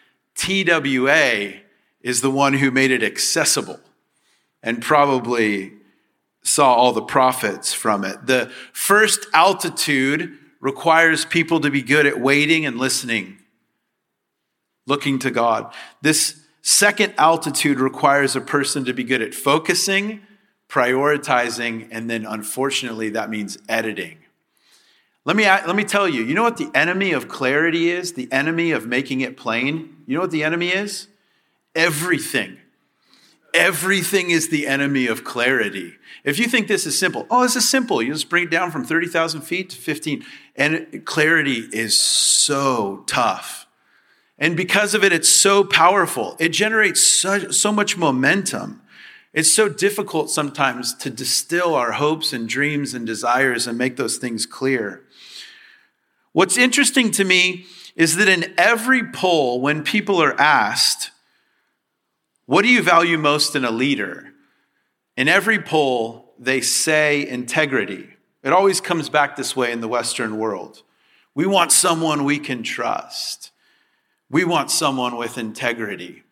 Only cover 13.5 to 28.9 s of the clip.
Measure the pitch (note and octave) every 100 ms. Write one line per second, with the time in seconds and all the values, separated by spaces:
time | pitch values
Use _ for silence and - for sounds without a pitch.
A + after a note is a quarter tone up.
13.5 | _ _ _ _ _ _ _ _ _ _
14.5 | _ _ _ - C#3+ C#3 C3+ C3 A#2+ A#2
15.5 | A2+ A2 - - _ D3+ D#3 - - _
16.5 | _ - - G#3 G3+ G3+ - D#3 E3 D#3+
17.5 | C#3 D3+ C3 C3 C3 C#3+ C#3+ C3+ C3+ A#2+
18.5 | D3 C#3 D3 C3 B2+ A#2+ B2+ G#2+ - C#3
19.5 | D3+ D#3+ F3 - G3 G#3 A3 _ _ _
20.5 | _ _ - B2 C3 C#3+ D3 C#3+ B2+ A#2+
21.5 | A#2 A#2+ A2+ A2 A2+ A2+ A2+ A2 G#2+ G#2
22.5 | - C3+ C3+ B2+ A2 A2 G#2+ G#2+ G#2+ G2+
23.5 | - - A2 A2 G2 E2+ E2 _ _ _
24.5 | _ _ _ _ _ _ _ - G#3+ G#3
25.5 | G3 E3 G3 G#3 G3+ F#3+ C3 A2+ E3+ A#3
26.5 | - D3+ C3+ D#3+ F#3 G3 D3 - - C3
27.5 | C#3+ E3 E3 E3+ F3 F3+ C3 B2 C3 D3
28.5 | E3 E3 C#3 A2